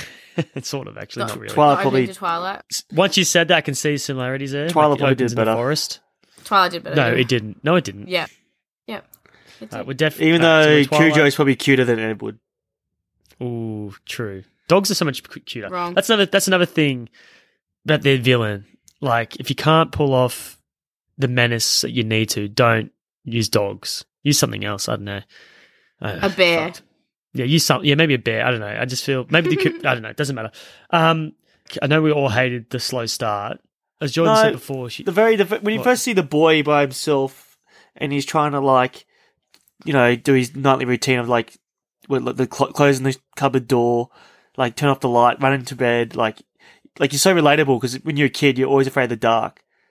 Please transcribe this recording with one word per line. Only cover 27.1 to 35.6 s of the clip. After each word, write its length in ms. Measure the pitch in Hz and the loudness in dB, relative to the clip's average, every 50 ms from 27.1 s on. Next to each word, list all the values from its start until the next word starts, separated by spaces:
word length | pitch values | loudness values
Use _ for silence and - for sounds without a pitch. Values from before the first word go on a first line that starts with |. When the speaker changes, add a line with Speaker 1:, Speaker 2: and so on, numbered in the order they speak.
| _ _ _ _ | _ _ _ _
Speaker 1:
Yeah, 120 | - 135 123 | -6 -4 -2
use 200 | 131 156 160 - | 2 2 2 2
some-, 200 | - 139 110 - | 2 0 2 2
yeah, 100 | 147 139 | 2 2
maybe 200 | 151 165 151 135 | 4 4 2 2
a 40 | 120 | 0
bear. 260 | - 117 113 110 120 | 0 -2 -2 0 0
I 60 | 127 | -2
don't 100 | 123 110 | -2 -2
know. 160 | 104 104 107 107 | -6 -8 -6 -6
I 40 | 123 | -6
just 180 | 127 123 - - | -6 -6 -8 -4
feel 200 | 139 135 127 120 - | -4 -4 -4 -2 0
maybe 200 | 147 170 165 180 | 0 0 2 2
the 60 | 165 | 0
coo-, 220 | 392 381 370 339 330 | 2 0 -2 -2 -2
Speaker 2:
<laughs> 60 | - | -2
Speaker 1:
I 100 | 143 127 | -2 -2
don't 80 | 120 | -2
know. 60 | 110 110 | -4 -12
It 80 | 110 | -6
doesn't 180 | - 147 135 139 | -6 -6 -6 -4
matter. 160 | 117 110 110 _ - - - - _ _ - | -8 -8 -12 _ -16 -20 -20 -20 _ _ -2
Um, 420 | - 170 160 160 165 165 156 156 - _ _ _ _ _ _ - - - | 0 2 4 4 2 0 -2 -8 -12 _ _ _ _ _ _ -14 -10 -6
I 60 | - | -2
know 160 | 139 151 160 | 0 2 2
we 80 | 156 156 | 2 2
all 160 | 151 147 139 131 | 2 2 0 0
hated 420 | 104 123 131 127 123 120 113 - | 0 0 0 0 -2 -6 -10 -8
the 100 | - 123 | -8 -8
slow 260 | - - 131 123 117 | -6 -6 -6 -6 -6
start. 540 | 113 - - 120 110 104 101 101 113 - - _ _ _ _ _ _ _ - | -6 -6 -6 -4 -4 -4 -4 -6 -8 -10 -12 _ _ _ _ _ _ _ -8
As 120 | 156 139 | -8 -6
Jordan 220 | - 160 165 190 220 | -2 0 2 4 4
Speaker 3:
No, 60 | 220 | 4
Speaker 1:
said 100 | 220 220 - | 4 2 0
before, 360 | 127 - - 135 131 123 120 | -4 -10 -12 -10 -10 -10 -12
she 140 | - - 139 | -12 -8 -6
Speaker 3:
the 80 | 196 | -2
very, 240 | 170 202 220 226 220 | 2 2 4 4 4
the, 80 | 196 196 | 2 2
when 280 | 170 214 - | 0 -2 -4